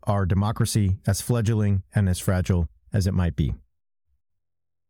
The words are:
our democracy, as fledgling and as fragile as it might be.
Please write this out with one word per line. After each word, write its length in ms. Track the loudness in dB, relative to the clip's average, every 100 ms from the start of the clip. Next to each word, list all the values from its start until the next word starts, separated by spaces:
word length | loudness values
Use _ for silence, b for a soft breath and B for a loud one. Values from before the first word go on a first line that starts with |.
our 220 | -4 0 0
democracy, 720 | 0 0 0 -2 0 0 0 -2
as 140 | -2
fledgling 640 | 0 0 0 0 0 0 -2 0
and 140 | 0
as 100 | 0
fragile 480 | 0 0 0 0 -2 -8 _
as 160 | -2 0
it 60 |
might 240 | 0 0 0
be. 160 | -2 -4 -12 _ _ _ _ _ _ _ _ _ _ _ _